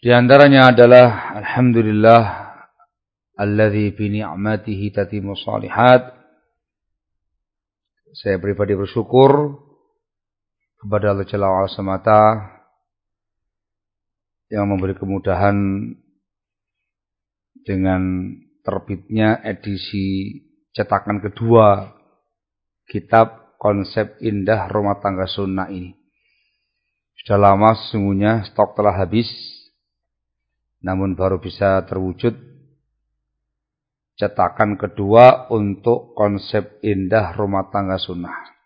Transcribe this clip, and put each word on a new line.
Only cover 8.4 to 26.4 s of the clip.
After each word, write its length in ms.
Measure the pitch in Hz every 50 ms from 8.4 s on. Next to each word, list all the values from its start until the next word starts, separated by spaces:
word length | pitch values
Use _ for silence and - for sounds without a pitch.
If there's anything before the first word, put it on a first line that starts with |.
| 82 101 101 92 104 98 101 92
bersyukur 800 | 98 95 - 120 110 - - 127 135 139 139 143 147 147 143 - _ _ _ _ _ _ _ _ _ _ _ _ _ _ _ _ _ _ _ _ _ _ _ _
kepada 320 | - 107 101 104 98 104
Allah 160 | 98 98 98 -
Jalla 240 | - 101 101 98
wa'ala 160 | 95 92 98 95
semata 800 | - - 98 95 95 95 - - 107 107 107 107 110 110 104 92 _ _ _ _ _ _ _ _ _ _ _ _ _ _ _ _ _ _ _ _ _ _ _ _ _ _ _ _ _ _ _ _ _ _ _ _ _ _ _ _
yang 240 | 110 107 101 101
memberi 240 | 101 95 92 95 98
kemudahan 960 | - - 95 98 95 90 101 92 90 98 101 101 101 101 98 98 98 107 117 - _ _ _ _ _ _ _ _ _ _ _ _ _ _ _ _ _ _ _ _ _ _ _ _ _ _ _ _ _ _ _ _ _ _ -
dengan 640 | 101 95 95 95 92 92 92 92 92 92 92 98 - - _ _ _ _ _
terbitnya 800 | - 110 98 - - 101 90 - _ 107 110 110 107 110 113 -
edisi 880 | 110 98 92 - 104 101 95 - - - 101 95 95 95 95 95 101 - - _ _ _ _ _ _
cetakan 560 | _ - 101 - 107 98 - 104 104 101 95 107
kedua 640 | 104 - 117 113 117 113 110 104 101 98 101 98 _ _ _ _ _ _ _ _ _ _ _ _ _ _ _ _ _ _ _ _
kitab 720 | - 104 - _ - 113 113 110 - - _ _ _ _
Konsep 560 | - 104 104 101 98 - - 110 107 104 - _ -
Indah 480 | 113 104 101 95 98 110 107 98 92
Rumah 320 | 98 107 104 101 101 - -
Tangga 240 | 101 95 92 95 92
Sunnah 400 | - - 101 95 95 95 92 90
ini. 240 | 98 92 92 92 90 _ _ _ _ _ _ _ _ _